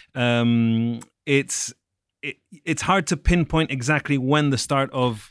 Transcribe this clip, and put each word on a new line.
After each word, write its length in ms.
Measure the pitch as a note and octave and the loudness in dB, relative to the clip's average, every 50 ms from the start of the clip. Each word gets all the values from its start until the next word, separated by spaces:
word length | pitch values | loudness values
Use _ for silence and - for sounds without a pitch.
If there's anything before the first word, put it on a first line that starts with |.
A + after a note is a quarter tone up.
| - _ _ | -20 _ _
um, 840 | B2+ B2 A#2+ A#2+ A#2+ A#2 A#2+ A#2 A#2 A#2 A2+ A2+ A2+ A2+ A#2 A#2 A2+ - - _ _ _ | -2 0 0 2 2 2 2 4 4 4 2 2 2 0 -2 -4 -6 -10 -16 _ _ _
it's, 480 | D3 C#3 C#3 C3+ - - - - - - _ _ _ _ _ _ _ _ _ | 0 0 0 0 -2 -6 -8 -8 -10 -12 _ _ _ _ _ _ _ _ _
it, 160 | - D3 - - _ _ F#3+ - _ | -12 -12 -12 -14 _ _ -20 -10 _
it's 180 | E3+ D3+ - | -4 -4 -2
hard 240 | - - F#3+ G3 - - | 0 0 0 0 0 -2
to 100 | E3+ D3 | -4 -2
pinpoint 520 | - - F3 F3 D#3+ - E3 D#3+ D#3+ - | 2 2 2 2 2 2 0 0 0 -2
exactly 480 | C#3 C3 A#2 C#3 D#3 C#3+ - - C#3+ C3+ | -4 -4 -2 -2 -2 -2 0 -2 -2 0
when 320 | B2+ C3 D3 D3+ D3+ C#3+ | 2 2 2 2 4 2
the 80 | C3+ A#2 | 2 0
start 320 | - - C#3+ C3+ C3+ - | -2 -2 -2 -2 -2 -2
of 380 | - C3 B2 B2 A2+ G#2 - - | -2 -2 -2 -2 -2 -6 -12 -18